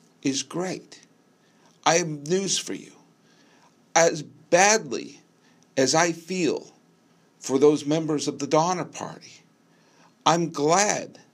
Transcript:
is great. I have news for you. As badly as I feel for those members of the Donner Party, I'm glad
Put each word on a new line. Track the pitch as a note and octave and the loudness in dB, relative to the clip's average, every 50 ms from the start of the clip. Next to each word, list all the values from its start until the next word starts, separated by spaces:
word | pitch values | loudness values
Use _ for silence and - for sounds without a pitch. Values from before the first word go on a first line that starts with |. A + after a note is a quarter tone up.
| _ _ _ _ | _ _ _ _
is | - D3 C3 - - | -6 -6 -4 -6 -6
great. | - - D#3+ F3+ F#3 D#3+ - - - - - _ _ _ _ _ _ _ _ _ _ _ _ _ _ _ _ - | -8 -8 -8 -8 -8 -8 -10 -14 -18 -20 -20 _ _ _ _ _ _ _ _ _ _ _ _ _ _ _ _ 0
I | D3 D#3+ | 0 2
have | F3 F3 D#3+ | 0 0 -2
news | D3+ D3 C#3+ D3 F3+ F#3+ G3 F3 - - | -6 -8 -6 -2 -2 -2 -2 -2 -4 -4
for | - - G2 | -6 -6 -10
you. | F2 - - - _ _ _ _ _ _ _ _ _ _ _ _ _ _ _ _ _ _ _ - | -12 -12 -16 -20 _ _ _ _ _ _ _ _ _ _ _ _ _ _ _ _ _ _ _ 2
As | E3+ E3 E3 - D#3+ | 4 4 4 2 -2
badly | C#3+ - - - _ - - F3 F#3+ G#3 G#3+ A3 E3 C#3 A2+ D2+ C2 - - - _ _ _ _ _ _ _ _ _ _ - | -8 -14 -18 -20 _ 0 4 4 6 6 4 2 0 -4 -8 -8 -8 -10 -16 -20 _ _ _ _ _ _ _ _ _ _ -2
as | - C3+ C3 C#3+ | 0 0 2 2
I | D#3+ E3+ F3 | 2 2 2
feel | E3 E3+ - - F#3 F#3 E3+ C3 - - - - - _ _ _ _ _ _ _ _ _ _ _ _ _ | 0 -4 -8 -8 -4 -2 -2 -2 -2 -4 -6 -14 -20 _ _ _ _ _ _ _ _ _ _ _ _ _
for | - - B2+ C3+ | -6 -2 0 4
those | C3+ D3 D#3 C#3+ A2+ | 4 4 4 4 0
members | C#3+ D3+ E3 D#3+ D3+ D#3 C#3+ A2+ D3 | -2 -2 -2 -2 -2 -4 -4 -4 -4
of | C#3+ B2+ | -6 -6
the | C#3+ C3+ | -4 0
Donner | D3+ D#3 D#3+ F3 F#3 F3 D#3 | 0 2 2 0 -2 -4 -6
Party, | - - - F#2+ F2 E2 - - - - - _ _ _ _ _ _ _ _ _ _ _ _ _ _ _ _ - | -10 -10 -12 -12 -12 -12 -14 -20 -20 -20 -20 _ _ _ _ _ _ _ _ _ _ _ _ _ _ _ _ 0
I'm | - D#3+ F3 F3 D3+ | 2 2 2 0 -2
glad | - - C#3+ D3+ E3 F#3+ G3+ G#3 F3+ B2+ - - - - - _ | -2 -2 0 2 4 4 2 2 0 -4 -6 -10 -16 -20 -20 _